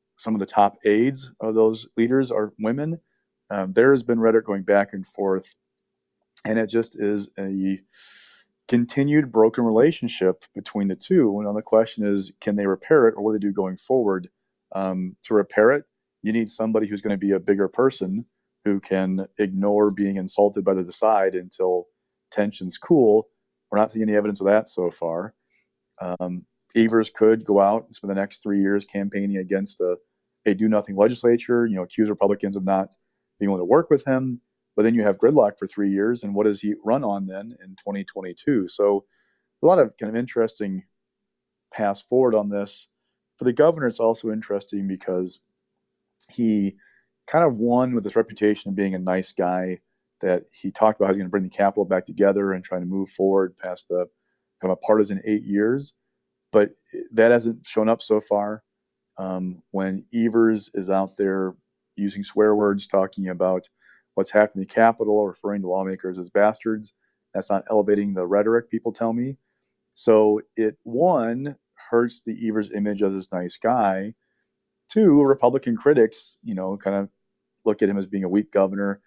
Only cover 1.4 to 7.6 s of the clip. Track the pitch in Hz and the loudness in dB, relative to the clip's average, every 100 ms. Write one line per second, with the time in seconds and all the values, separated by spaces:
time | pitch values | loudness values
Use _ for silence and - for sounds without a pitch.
1.4 | 110 110 110 113 113 - 117 131 127 110 | -4 2 2 0 -6 -2 0 0 0 -2
2.4 | 104 - 110 135 156 165 _ _ _ _ | -4 -4 -4 -4 -4 -8 _ _ _ _
3.4 | _ 101 95 98 131 135 117 113 113 113 | _ -6 0 4 6 4 2 0 2 2
4.4 | 107 98 95 101 101 98 92 - 98 95 | 0 -4 2 2 2 -6 -12 -4 -2 -2
5.4 | - - _ _ _ _ _ _ _ - | -4 -20 _ _ _ _ _ _ _ -12
6.4 | 107 110 104 113 113 - 104 104 101 - | -4 -2 0 -2 -4 -4 -4 -2 -6 -10
7.4 | 95 95 | -8 -4